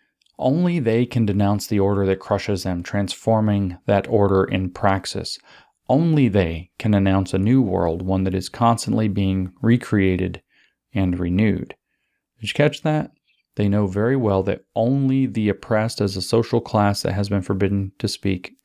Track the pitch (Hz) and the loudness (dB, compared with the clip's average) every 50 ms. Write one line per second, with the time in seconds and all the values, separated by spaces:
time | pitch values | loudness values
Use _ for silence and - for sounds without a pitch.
0 | _ _ _ _ _ _ _ - - 127 139 170 180 180 175 170 127 113 110 117 | _ _ _ _ _ _ _ -4 -2 0 0 2 2 0 0 0 0 2 2 2
1 | 123 120 - 120 117 104 98 101 101 101 104 104 - - 107 101 98 98 101 98 | 0 0 0 0 0 2 2 2 2 2 2 0 -2 -2 0 2 2 2 2 2
2 | 98 95 95 95 - - 107 98 - - 101 92 - 95 90 87 85 - - 101 | 2 0 0 -2 -2 -2 -2 -2 -2 -2 -4 -4 -2 -4 -4 -6 -6 -4 -4 -4
3 | 101 95 - - - 117 113 110 107 107 101 101 101 92 87 - _ - 104 101 | -4 -4 -6 -4 -2 0 2 2 2 2 2 0 0 -2 -6 -6 _ 0 0 0
4 | - - - 107 101 98 98 95 95 - 101 95 95 90 - - - 101 95 95 | 0 2 2 2 4 4 4 2 2 0 0 -4 -4 -4 -4 -2 0 0 0 0
5 | - - - - - - - - _ _ - - - _ _ _ _ - 123 139 | -4 -6 -8 -8 -8 -10 -12 -14 _ _ -20 -20 -20 _ _ _ _ 0 0 2
6 | 170 170 160 151 135 113 95 104 90 82 82 82 90 - _ - - 110 104 101 | 2 2 2 4 4 4 2 2 0 0 -2 -6 -10 -12 _ -6 -2 2 2 2
7 | 98 98 95 95 98 - - 95 98 110 127 135 127 98 92 95 87 82 80 90 | 4 2 2 2 0 0 0 0 2 4 4 4 2 2 0 0 0 0 -2 -2
8 | 95 92 95 95 95 95 90 95 95 - - - 120 117 117 110 - - 110 110 | -2 -2 0 0 0 0 -2 -2 -4 -6 -4 0 2 2 2 2 0 -2 -2 0
9 | 110 107 95 101 98 95 92 95 92 90 - - - 113 117 107 - - - 104 | 0 0 0 0 0 0 0 -2 -4 -6 -6 -2 2 2 2 2 2 0 0 2
10 | 95 95 92 90 92 92 90 - _ _ _ _ _ _ _ _ _ _ - 101 | 2 2 2 0 -2 -4 -6 -8 _ _ _ _ _ _ _ _ _ _ -4 -2
11 | 95 92 90 87 90 87 90 95 110 107 92 90 - - - _ _ _ _ _ | 0 0 0 -2 -2 -2 0 2 2 2 0 -2 -4 -10 -14 _ _ _ _ _
12 | _ _ _ _ _ _ _ - 113 104 - - 143 151 147 - - 160 156 151 | _ _ _ _ _ _ _ -14 -10 -6 -2 0 0 0 0 -2 -4 -2 -2 -2
13 | - - _ _ _ _ _ _ _ _ _ - 104 101 98 104 104 95 92 101 | -4 -6 _ _ _ _ _ _ _ _ _ -2 0 2 2 2 0 0 0 -2
14 | 107 120 135 135 120 107 98 95 95 101 98 - _ _ - 117 113 120 135 139 | 0 0 0 0 2 2 2 2 0 0 -2 -6 _ _ -4 -2 0 0 2 2
15 | 135 135 131 135 135 117 101 113 107 104 101 - - - 117 107 107 113 - - | 2 2 2 0 0 -2 -2 -2 0 0 -2 -2 -2 -2 0 0 0 -2 -2 -2
16 | 104 98 98 95 92 - - 113 113 - - 117 117 - - 107 104 104 104 - | -2 -2 -2 -4 -4 0 0 0 0 0 -2 -2 -2 0 0 2 2 2 0 0
17 | - - 95 101 101 98 101 101 92 - 101 92 101 95 101 101 98 98 - - | -2 -4 -2 -2 -2 -2 -2 -2 -2 -2 -2 0 0 0 0 -2 -4 -6 -8 -6
18 | - 104 - - - 101 95 90 - - - _ | -6 -6 -6 -4 -4 -4 -4 -4 -6 -12 -20 _